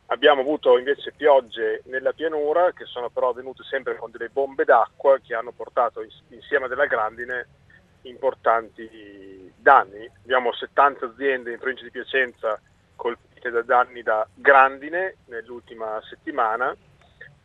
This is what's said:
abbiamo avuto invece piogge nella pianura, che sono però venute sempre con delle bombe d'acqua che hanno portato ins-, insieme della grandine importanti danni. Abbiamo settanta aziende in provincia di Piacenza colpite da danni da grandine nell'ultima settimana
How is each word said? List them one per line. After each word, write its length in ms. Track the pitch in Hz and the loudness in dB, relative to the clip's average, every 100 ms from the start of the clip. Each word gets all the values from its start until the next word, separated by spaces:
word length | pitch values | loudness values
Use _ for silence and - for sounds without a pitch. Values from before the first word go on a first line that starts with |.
| - | -6
abbiamo 360 | 120 143 143 | 2 4 4
avuto 360 | 131 151 135 123 | 2 0 4 4
invece 340 | 127 139 - | 4 -4 -6
piogge 680 | - 147 139 117 107 110 113 123 | -2 4 4 4 -6 -4 -4 -6
nella 280 | 131 131 | -6 -4
pianura, 580 | - 156 156 147 160 180 | -4 -6 -4 -2 2 0
che 140 | - 113 | -2 -12
sono 240 | 123 120 | -10 -10
però 240 | - 127 | -4 -4
venute 300 | 120 131 127 | -4 -10 -16
sempre 340 | - 135 123 117 | -10 -8 -6 -8
con 140 | 117 | -10
delle 180 | 117 117 | -12 -10
bombe 340 | - 139 135 | -4 -4 -2
d'acqua 560 | 156 123 104 - 143 135 | 4 4 4 0 2 2
che 160 | - 117 | 0 -10
hanno 160 | 120 | -10
portato 500 | - 113 - 120 117 | -12 -10 -4 -4 -4
ins-, 220 | 110 - _ | -14 -16 _
insieme 400 | 120 - 143 131 | -20 -4 -4 -4
della 160 | 127 143 | -2 -2
grandine 640 | 120 110 113 123 127 120 _ _ _ _ _ | 0 -4 -6 -10 -10 -12 _ _ _ _ _
importanti 1500 | 131 120 135 - 127 113 110 - 113 110 104 101 98 95 90 _ | -20 -6 -4 -2 0 0 0 -14 -20 -20 -20 -20 -20 -20 -20 _
danni. 540 | 139 135 95 101 117 _ | 6 6 4 -8 -20 _
Abbiamo 300 | 117 131 120 | -2 -2 0
settanta 540 | - 127 - 139 135 127 | -6 -6 2 2 2 -10
aziende 440 | 113 139 127 120 | -6 -4 -4 -6
in 60 | 113 | -8
provincia 260 | 127 123 | -8 -8
di 80 | 120 | -10
Piacenza 720 | 123 113 135 127 - 113 104 _ _ _ - | -14 -6 -2 -2 -4 -6 -6 _ _ _ -8
colpite 540 | 120 117 _ _ 123 | -8 -8 _ _ -6
da 140 | 117 | -4
danni 380 | 117 123 123 120 | 0 2 0 -4
da 220 | 117 110 110 | -2 -2 -2
grandine 840 | _ 127 139 135 135 147 170 190 - _ | _ 6 8 6 2 -8 -4 -4 -8 _
nell'ultima 720 | 117 113 120 - 113 110 110 - | -16 -14 -18 -18 -12 -10 -10 -12
settimana 640 | 120 - 147 113 113 135 - _ _ _ _ - _ | -18 -10 -2 -2 -2 -4 -6 _ _ _ _ -20 _